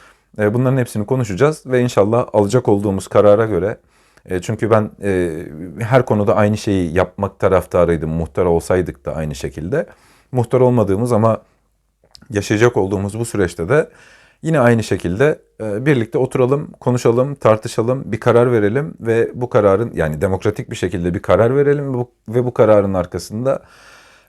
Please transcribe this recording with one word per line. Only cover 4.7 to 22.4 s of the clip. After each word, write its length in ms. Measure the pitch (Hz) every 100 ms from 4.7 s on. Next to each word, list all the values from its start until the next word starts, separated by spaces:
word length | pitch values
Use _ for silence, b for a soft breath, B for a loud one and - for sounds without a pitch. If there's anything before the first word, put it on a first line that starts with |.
ben, 200 | 110 104 -
e, 400 | 101 92 85 78 - 78 87 95
her 280 | 110 131 123
konuda 300 | 107 104 104
aynı 200 | 104 107
şeyi 380 | 107 95 85
yapmak 440 | 87 87 - 98 -
taraftarıydım. 720 | 98 92 - 90 85 80 80
Muhtar 340 | 82 85 -
olsaydık 640 | 87 85 - 92 80 - -
da 100 | 76
aynı 180 | 76
şekilde. 520 | 71 76 76 85 147 - b b b b
Muhtar 280 | 127 117 127
olmadığımız 520 | 127 123 98 95 120
ama 300 | 107 113 104 - _ _ _ _ _ _ - -
yaşayacak 460 | 101 - 104 120 120
olduğumuz 420 | 98 98 98 110
bu 60 |
süreçte 440 | 117 101 87 - 85
de 200 | 151 170 b b b b b
yine 180 | 160 151
aynı 220 | 120 113
şekilde, 560 | - 95 87 98 147 - _ -
e, 260 | 107 104 139
birlikte 320 | 131 110 135
oturalım, 540 | 127 131 123 143 - -
konuşalım, 540 | 127 123 127 117 139
tartışalım, 760 | 143 113 110 120 - 113 135 -
bir 80 | 110
karar 320 | 123 117 127
verelim 420 | 117 104 131 160 -
ve 300 | 113 113 -
bu 140 | 120 120
kararın, 420 | 120 101 98 117
yani 260 | 82 78 76
demokratik 500 | 95 95 107 - -
bir 60 | 113
şekilde 380 | 90 90 87
bir 80 | 92
karar 340 | - 92 117 139
verelim 360 | 143 147 139
ve 20 |
bu, 160 | 123 123 _ -
ve 160 | 120